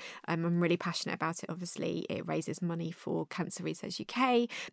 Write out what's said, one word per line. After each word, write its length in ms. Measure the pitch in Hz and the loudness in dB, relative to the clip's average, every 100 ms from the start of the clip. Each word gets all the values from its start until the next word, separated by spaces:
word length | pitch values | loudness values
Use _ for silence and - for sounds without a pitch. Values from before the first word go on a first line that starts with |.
| - - - | -6 -10 -2
Um, 200 | 165 170 | 2 4
I'm 120 | 170 | 6
really 200 | 170 175 | 6 4
passionate 360 | 175 - - | 2 -2 -2
about 280 | - 160 165 | 0 0 -2
it. 80 | - | -4
Obviously, 560 | 170 175 - 170 170 - | -4 -4 -2 0 0 -2
it 180 | - 170 | -4 0
raises 360 | 160 165 160 | -2 0 -2
money 300 | 175 165 170 | 0 0 -2
for 340 | - 165 165 160 | -4 -2 0 0
Cancer 360 | - 170 - | -2 -2 -2
Research 360 | 160 - - 175 | -2 -4 -6 -6
U 80 | - | -4
K. 420 | 240 254 240 240 - - | 0 4 4 4 -2 -6